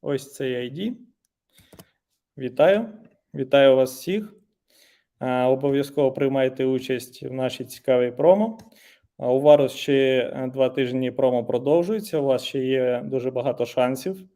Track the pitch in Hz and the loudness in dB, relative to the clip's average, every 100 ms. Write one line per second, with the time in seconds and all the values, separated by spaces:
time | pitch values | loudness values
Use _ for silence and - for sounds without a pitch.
0 | - 143 143 - 135 123 123 139 214 247 | -4 -6 -6 -10 -6 -6 -8 -8 -8 -8
1 | - _ _ _ _ _ _ - - _ | -18 _ _ _ _ _ _ -20 -20 _
2 | _ _ _ - 127 123 160 202 233 - | _ _ _ -10 -10 2 2 2 -2 -14
3 | - _ _ 143 131 139 135 131 131 131 | -20 _ _ -10 0 4 6 6 2 -2
4 | - 196 214 _ _ _ _ _ _ _ | -6 -6 -6 _ _ _ _ _ _ _
5 | _ _ 127 127 127 131 139 139 139 - | _ _ -4 0 2 2 0 -2 -2 0
6 | 139 135 139 135 131 131 131 131 131 127 | -2 0 -2 2 0 0 -2 -2 -4 -6
7 | 120 - 135 131 131 123 120 - - 127 | -6 -16 -12 -6 -6 -6 -14 -10 0 2
8 | 123 123 151 190 226 220 - _ - _ | 0 2 4 4 2 -6 -20 _ -20 _
9 | _ _ 123 131 147 147 131 - - 139 | _ _ -2 2 6 6 6 -2 0 2
10 | 135 131 - - 131 127 131 127 127 131 | 4 2 -2 -6 -8 0 0 0 -2 -2
11 | 127 123 131 123 117 123 135 165 175 220 | -4 0 0 0 -2 -4 2 0 2 -4
12 | - 156 139 127 - 139 131 131 127 120 | -4 -4 0 -2 -2 -4 -2 0 0 -2
13 | - 131 127 127 131 120 120 - 123 131 | -4 -4 -4 -4 -6 -4 -4 0 0 -2
14 | 185 190 - | -8 -10 -14